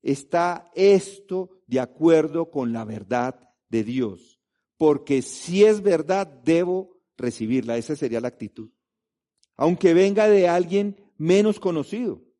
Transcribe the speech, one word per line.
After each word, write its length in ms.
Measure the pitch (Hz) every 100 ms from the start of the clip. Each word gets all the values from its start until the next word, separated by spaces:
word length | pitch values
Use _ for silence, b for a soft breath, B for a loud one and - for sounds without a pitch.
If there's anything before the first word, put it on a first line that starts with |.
¿Está 680 | - 139 - 170 175 170 _
esto 760 | 165 196 196 - - _ 185 185 _ _
de 120 | 127
acuerdo 680 | 123 _ 160 160 156 160 165
con 240 | 143 123
la 100 | 117 110
verdad 540 | 110 95 123 123 - _ _ _
de 140 | 113
Dios? 560 | 107 131 113 90 _ _ _ _ _ _
Porque 440 | 156 143 143 135
si 420 | - - - 185
es 180 | 208 214
verdad, 440 | 196 165 156 190 190
debo 720 | 135 - 165 180 185 196 _ _ _
recibirla. 640 | 123 - 110 127 120 117
Esa 180 | 117 151
sería 240 | 131 113
la 100 | 120
actitud. 420 | _ 104 - 107 _ _ _ _ _ _ _ _ -
Aunque 380 | 151 180 185
venga 340 | 170 196 202 214
de 200 | 202 175
alguien 680 | 175 175 196 208 196 _ _
menos 420 | 156 190 214 202
conocido 640 | 190 165 135 214 233 104 _